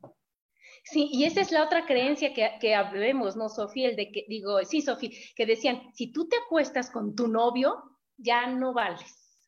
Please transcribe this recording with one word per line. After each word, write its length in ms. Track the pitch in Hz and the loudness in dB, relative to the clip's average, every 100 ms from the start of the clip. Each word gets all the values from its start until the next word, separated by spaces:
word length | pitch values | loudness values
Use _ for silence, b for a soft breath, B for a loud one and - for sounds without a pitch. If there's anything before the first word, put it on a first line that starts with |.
| - _ _ _ _ _ B B | -20 _ _ _ _ _ B B
Sí, 240 | - 302 294 | -4 0 2
y 120 | 262 | 2
esa 160 | 330 392 | 2 2
es 100 | 381 | 2
la 140 | 320 | 2
otra 220 | 311 339 330 | 4 2 2
creencia 480 | 262 262 294 285 | 2 2 0 -2
que, 160 | 254 214 - | 0 0 0
que 140 | 220 | 2
hablemos, 600 | 208 196 196 220 269 202 214 | 2 2 0 0 0 -2 -4
¿no, 120 | 220 | -6
Sofi? 360 | 220 208 262 254 | -4 -6 -2 -2
El 100 | 214 | -2
de 140 | 208 | -4
que, 140 | 208 - | -8 -8
digo, 300 | 220 196 196 | -8 -2 0
sí, 180 | 190 311 | 0 0
Sofi, 340 | 277 233 214 B B | 0 -2 -6 B B
que 120 | - 220 | -2 0
decían, 340 | 226 269 247 - | 2 0 -2 -6
si 180 | - 233 | -10 -8
tú 160 | 294 330 | -4 0
te 80 | 480 | -2
acuestas 460 | 480 330 277 254 247 | 2 2 2 -2 -4
con 240 | 220 208 | -4 -4
tu 140 | 208 233 | -2 0
novio, 540 | 220 240 247 277 440 - _ _ - | 2 2 4 2 0 -8 _ _ -8
ya 300 | 220 240 247 | 0 0 0
no 260 | 254 262 | -2 -2
vales, 640 | 247 196 170 - - _ _ | 0 -2 -4 -12 -20 _ _